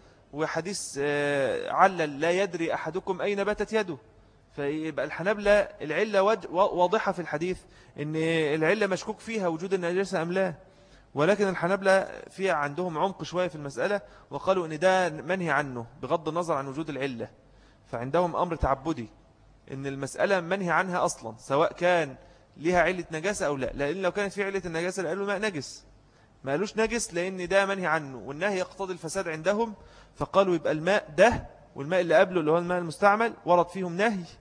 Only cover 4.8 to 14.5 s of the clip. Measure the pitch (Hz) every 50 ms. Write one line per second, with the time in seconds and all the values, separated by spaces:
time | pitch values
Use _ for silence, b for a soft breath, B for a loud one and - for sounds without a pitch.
4.8 | 156 160 147 135 131 156 - - 165 196 220 208 202 202 208 208 - - - -
5.8 | - 151 147 175 214 220 202 196 190 208 226 196 175 - 143 180 208 - 127 170
6.8 | 180 175 196 214 - 202 185 180 165 - - 151 170 185 180 - - - B B
7.8 | B B B - 147 151 156 156 160 160 165 160 156 143 147 160 156 160 202 220
8.8 | 208 190 185 175 - - 208 - - 220 226 214 190 175 165 160 180 196 190 185
9.8 | 175 170 180 190 196 185 190 170 160 170 180 190 190 185 156 - - b b b
10.8 | b b b b b b b 131 151 175 208 196 208 190 180 - 170 175 196 196
11.8 | 196 190 190 190 - - - - - - - - 190 190 170 147 143 143 143 160
12.8 | 180 180 160 151 175 196 185 - 165 - 160 180 180 175 - 156 147 143 135 113
13.8 | 143 196 208 196 - B B B B B 139 143 - 185